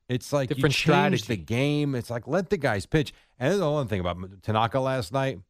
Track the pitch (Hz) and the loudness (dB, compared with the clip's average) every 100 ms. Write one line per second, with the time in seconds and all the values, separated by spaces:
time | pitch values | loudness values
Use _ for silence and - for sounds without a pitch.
0 | - 127 - 143 127 131 147 - 156 143 | -6 -6 -2 -2 -2 0 2 2 4 4
1 | 147 131 - 107 78 117 143 147 143 127 | 4 2 -2 -6 -2 0 2 0 0 -2
2 | - 120 120 170 185 202 135 104 - 160 | -4 -8 -2 -2 0 0 0 0 0 0
3 | 135 - _ _ 131 202 156 151 117 101 | 0 -6 _ _ 0 2 2 0 -2 -2
4 | 87 87 95 98 - 107 113 135 131 131 | -2 -4 -8 -10 -2 0 2 0 0 -2
5 | 104 135 135 90 - | -2 -2 -2 -4 -14